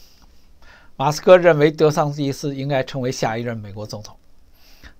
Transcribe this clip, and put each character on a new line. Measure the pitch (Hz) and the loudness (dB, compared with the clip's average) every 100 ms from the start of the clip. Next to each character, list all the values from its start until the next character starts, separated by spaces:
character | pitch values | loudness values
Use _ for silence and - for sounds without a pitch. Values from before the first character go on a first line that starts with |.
| - - - - - - - - - | -20 -20 -20 -20 -20 -20 -20 -20 -20
马 | - 139 | -4 -2
斯 | 151 | 0
克 | - 185 | 6 6
认 | 170 151 | 8 4
为 | 151 | 2
德 | 156 151 | 4 2
桑 | 151 147 | 2 -2
蒂 | 147 139 | -4 -6
斯 | 135 147 | -4 -8
应 | 135 139 | -6 -4
该 | 135 | -4
成 | 131 135 | -4 -6
为 | 131 | -6
下 | 131 123 113 | -4 -4 -4
一 | |
任 | 120 113 | -6 -8
美 | 101 | -12
国 | 104 107 | -12 -12
总 | 107 | -14
统， | - - - - - - - - - | -16 -20 -20 -20 -20 -20 -20 -20 -20